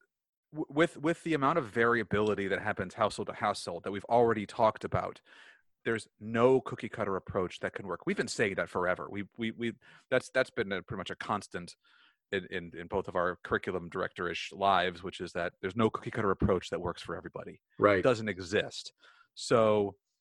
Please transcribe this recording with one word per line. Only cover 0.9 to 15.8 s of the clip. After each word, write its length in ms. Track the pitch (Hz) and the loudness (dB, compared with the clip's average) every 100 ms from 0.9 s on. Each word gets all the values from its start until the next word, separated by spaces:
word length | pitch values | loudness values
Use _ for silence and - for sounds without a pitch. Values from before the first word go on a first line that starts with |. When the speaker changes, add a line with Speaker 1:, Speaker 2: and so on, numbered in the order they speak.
| - | 2
Speaker 1:
with 240 | 151 165 | -2 -2
the 100 | 170 | -2
amount 240 | 156 139 170 | 2 2 2
of 80 | 117 | 0
variability 800 | 117 117 117 104 101 107 98 98 | 2 4 4 2 2 2 0 0
that 140 | 92 | -2
happens 320 | 104 98 92 | -2 -4 -4
household 340 | - 104 - 98 | 0 0 0 -8
to 60 | |
household 480 | - 104 98 - 85 | -2 -2 -2 -6 -6
that 60 | 98 | -6
we've 140 | 101 | -6
already 420 | - 117 117 110 101 | 2 6 6 4 -2
talked 380 | - 110 - | 2 2 2
about, 360 | 98 95 92 - _ - - - _ _ | -4 -4 -4 -8 _ -20 -20 -20 _ _
there's 220 | 120 113 - _ | -4 -4 -4 _
no 400 | 107 117 127 131 | -4 4 6 6
cookie 280 | - 120 110 | 2 -8 -8
cutter 280 | - 98 95 | -4 -2 -4
approach 420 | - 101 90 - | -2 -2 -2 -4
that 160 | 95 | -6
can 120 | - 101 | -6 -8
work. 180 | 85 - | -6 -4
We've 100 | 196 | -2
been 120 | 127 | -2
saying 260 | - 107 | 0 0
that 160 | 92 85 | 0 -4
forever. 380 | 92 90 90 69 | -2 0 -2 -4
We, 140 | 101 101 - | -10 -10 -6
we, 140 | 113 | -6
we, 220 | 107 117 - - - - | -4 -6 -6 -18 -18 -2
that's, 200 | 127 - | -2 0
that's 200 | 131 127 | -2 -2
been 200 | - 101 | -2 -2
a, 100 | 95 | -4
pretty 160 | - 104 | -6 -8
much 120 | 90 | -8
a 60 | 92 | -8
constant 580 | - 104 - 92 87 - _ _ _ _ - | -4 -4 -4 -12 -12 -18 _ _ _ _ -6
in, 160 | 98 90 | -6 -4
in, 200 | 92 85 80 | -8 -8 -12
in 80 | 87 | -4
both 220 | 101 90 | -4 -2
of 80 | 90 | 0
our 220 | 87 87 | 0 -2
curriculum 460 | - 110 - 90 85 | -2 -2 0 -4 -4
director-ish 600 | 92 92 - 87 85 - | -4 -4 -4 -4 -4 -8
lives, 480 | 87 98 92 90 85 | 0 4 4 2 -2
which 180 | 90 - | -10 -8
is 120 | 87 | -8
that 220 | 90 87 - | -4 -6 -4
there's 140 | 95 | -4
no 160 | 104 | 4